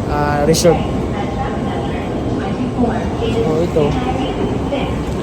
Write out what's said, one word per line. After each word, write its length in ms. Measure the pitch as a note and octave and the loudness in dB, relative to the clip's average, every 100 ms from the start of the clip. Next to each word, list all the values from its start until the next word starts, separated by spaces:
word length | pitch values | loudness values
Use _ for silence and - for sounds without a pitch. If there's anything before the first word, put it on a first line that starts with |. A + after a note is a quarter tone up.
| - | -2
ah, 320 | D3 D3 D3 | 0 0 2
reserve. 320 | D3+ D#3+ E3+ D3+ - - - - B2+ - - - - - - - - - - - - - B3+ - A#3 - - - | 4 6 6 4 2 -2 -2 -2 -4 -4 -4 -2 -4 -2 -2 -4 -4 -4 -2 -2 -2 -2 -2 0 0 0 -2 -2
So, 160 | - - D#3 D#3 | 0 0 2 2
ito. 200 | E3+ E3+ C#3+ B2+ B2 B2+ B2+ - B2+ - - C4+ - - - - | 2 2 2 2 0 -2 -2 -2 -2 -2 -2 -2 -2 -2 -2 -4